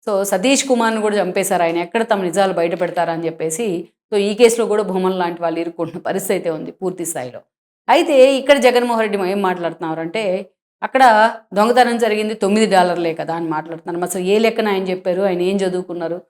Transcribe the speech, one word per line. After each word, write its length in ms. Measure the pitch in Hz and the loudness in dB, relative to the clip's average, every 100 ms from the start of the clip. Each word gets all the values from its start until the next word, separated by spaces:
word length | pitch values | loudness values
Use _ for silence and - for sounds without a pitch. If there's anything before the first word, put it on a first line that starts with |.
| - | -2
So 160 | 202 | -2
సతీష్ 420 | 196 190 196 269 277 | 0 0 2 2 2
కుమార్ని 360 | 247 226 220 | 2 2 0
కూడా 200 | 214 208 | -2 0
చంపేశారు 420 | 180 180 185 180 | -2 -2 0 0
ఆయన, 140 | 170 170 | 0 -2
ఎక్కడ 240 | 170 233 | -2 -4
తమ 200 | 226 208 | 0 0
నిజాలు 320 | 185 165 196 | 0 0 0
బయట 280 | 170 170 175 | 2 -2 -2
పెడతారా 320 | 175 175 170 | -4 -2 -2
అని 120 | 165 165 | -2 -6
చెప్పేసి. 640 | 165 160 160 233 175 180 _ _ | -6 -6 -4 -4 -4 -8 _ _
So 60 | 214 | -2
ఈ 140 | 202 | 0
కేసులో 320 | 208 240 226 214 | 2 2 2 -2
కూడా 180 | 208 | -2
భూమన్ 360 | 202 185 185 190 | -2 -2 -2 -2
లాంటి 220 | 175 170 | -4 -4
వాళ్ళు 180 | 170 160 | -4 -4
ఇరుక్కుంటున్న 400 | 170 170 165 165 | -6 -6 -8 -8
పరిస్థితి 340 | - 185 196 | -6 -6 -4
అయితే 160 | 190 175 | -4 -4
ఉంది 220 | 156 - | -8 -10
పూర్తి 340 | - 190 185 165 | -8 -8 -8 -8
స్థాయిలో. 340 | 151 127 113 _ _ _ _ - | -8 -10 -14 _ _ _ _ 0
అయితే 480 | 269 339 277 262 269 | 0 2 6 6 4
ఇక్కడ 200 | 277 277 | 4 4
జగన్మోహన్ 440 | 240 247 240 233 | 6 4 0 -2
రెడ్డి 160 | 220 202 180 | -2 -2 -2
ఏం 100 | 196 | -2
మాట్లాడుతున్నారంటే, 1080 | 190 180 170 165 165 160 165 190 214 185 202 _ _ _ | -2 -2 -6 -6 -8 -6 -6 -4 -2 -4 -6 _ _ _
అక్కడ 480 | 214 262 262 214 220 240 _ | -2 4 6 6 4 0 _
దొంగతనం 440 | 185 214 240 247 233 | 0 2 4 4 4
జరిగింది 360 | 226 214 214 | 0 0 -2
తొమ్మిది 320 | 220 196 208 220 | -2 0 2 4
డాలర్లే 480 | 185 180 170 170 | 4 4 2 -2
కదా 220 | 165 151 165 | -4 -6 -4
అని 120 | 165 | -4
మాట్లాడుతున్నారు. 560 | 156 160 165 - 175 | -6 -6 -12 -8 -6
అసలు 180 | 175 190 | -4 -4
ఏ 160 | 180 208 | 0 2
లెక్కన 300 | 226 226 214 | 2 0 0
ఆయన 160 | 190 | 0
చెప్పారు, 380 | 185 180 190 175 | -2 -4 -2 0
ఆయన 200 | 202 175 | 0 0
ఏం 140 | 180 196 | 0 0
చదువుకున్నారు? 640 | 190 185 180 175 165 170 - | 0 -2 -6 -6 -6 -8 -10